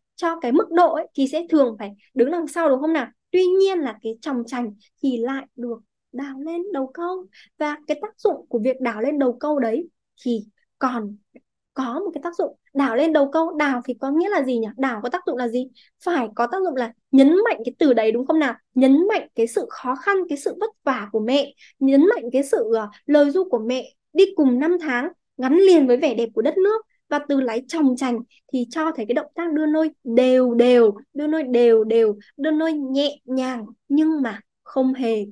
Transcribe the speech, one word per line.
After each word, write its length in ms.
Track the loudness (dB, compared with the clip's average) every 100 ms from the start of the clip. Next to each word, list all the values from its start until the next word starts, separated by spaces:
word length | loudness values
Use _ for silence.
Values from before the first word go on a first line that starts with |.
| _ -6
cho 240 | -6 -4
cái 120 | 0
mức 180 | 2 2
độ 240 | 4 2
ấy, 120 | 2 -6
thì 140 | -4 -2
sẽ 180 | -4 0
thường 260 | 2 2 -2
phải 120 | -14 -16 _
đứng 160 | 0 0
đằng 160 | 0 -6
sau, 220 | -2 0
đúng 120 | 0
không 120 | 0
nào? 140 | -2 -4 _ _
Tuy 160 | 2 2
nhiên 320 | 4 2 0
là 200 | -4 -6
cái 160 | -10 -8
tròng 220 | -6 -6 -6
trành 280 | -6 -8 -10 _ _
thì 140 | -4 -2
lại 300 | -4 -6 -10 -12
được 220 | -10 -10 _ _ _
đào 280 | -12 -12 -10
lên 220 | -8 -8 -6
đầu 180 | -6 -8
câu. 320 | -8 -8 -10 -14 _ _ -8
Và 180 | -8 -6 -8
cái 120 | -8
tác 180 | -8 _
dụng 260 | -4 -4 -6
của 100 | -2
việc 220 | -2 -2
đào 200 | -4 -2
lên 180 | -2 0
đầu 180 | -2 -2
câu 180 | -2 0
đấy 300 | 0 -2 -6 _ _ _
thì 220 | -4 -4 -6 _ _ -4
còn 380 | -4 -4 -8 -12 _ -20 _ _ _
có 260 | -8 -8 -6
một 100 | -8
cái 60 | -8
tác 140 | -8 -6
dụng. 200 | -6 -8 _
Đào 220 | -2 0 0
lên 160 | 2
đầu 180 | 2 2
câu, 260 | 0 -2 -2
đào 240 | -2 -2
thì 100 | -6
có 160 | -6 -2
nghĩa 180 | 0 0
là 140 | 0
gì 160 | -2 -2
nhỉ? 100 | -4 -4
Đào 240 | -4 -4
có 60 | -6
tác 140 | -6 -4
dụng 100 | -4
là 120 | -4
gì? 200 | -4 -6 _ _ _
Phải 240 | -4 -2 -2
có 120 | -4 -4
tác 120 | -2
dụng 120 | -4 -4
là 160 | -6 -10 _
nhấn 260 | 6 6 6
mạnh 160 | 2 -2
cái 100 | -6 0
từ 140 | 2
đấy, 200 | 2 2
đúng 140 | 0 0
không 120 | 0
nào? 160 | 0 -4 _
Nhấn 320 | 2 4 4 2
mạnh 200 | -2 -4
cái 120 | -4 -2
sự 200 | -2 -6
khó 240 | -8 -8
khăn, 220 | -6 -2 -2 -2
cái 100 | -4
sự 160 | -6 -6
vất 100 | -8 _
vả 240 | -4 -4 -2
của 80 | -4
mẹ, 340 | 0 0 -2 _ -18 -2
nhấn 280 | 4 6 6
mạnh 180 | 2 -2
cái 100 | -2
sự, 300 | 0 0 0
ờ, 140 | -2 -4 -8 2
lời 240 | 4 4
ru 140 | 0
của 140 | -2 -2
mẹ 360 | -2 -6 -8 _ _
đi 120 | 2 2 4
cùng 220 | 2 2
năm 180 | 0 -2
tháng, 280 | -2 -4 -4 -10 _ -6
gắn 200 | 2 6
liền 300 | 6 6 6
với 100 | 2
vẻ 180 | 2
đẹp 140 | -2 -4
của 80 | -2
đất 160 | -2 0
nước. 280 | 0 -2 -6 _ -6
Và 100 | -6 -2
từ 120 | 0
lái 220 | 0 -4 -4
tròng 280 | 0 2 2
trành 220 | -2 -4 -8 _ _
thì 140 | -6 -4
cho 220 | -4 -4 -4
thấy 100 | -4
cái 60 |
động 180 | -4 -4
tác 180 | -8 -4
đưa 140 | -2 0
nôi 240 | 0 -2 -4
đều 500 | -2 2 4 4 4
đều, 400 | 4 4 6 4 2 -8
đưa 120 | -6 -4
nôi 160 | -2
đều 420 | 0 2 4 4
đều, 340 | 4 2 2 0 -10 -6
đưa 140 | -2
nôi 220 | 0 -2
nhẹ 480 | -2 -2 -2 -2 -4
nhàng 420 | -6 -4 -4 -6 -12 -14 -2
nhưng 340 | 0 2 0
mà 180 | -4 -6 _ _
không 320 | -8 -2 -2
hề 300 | 0 -2 -2 -4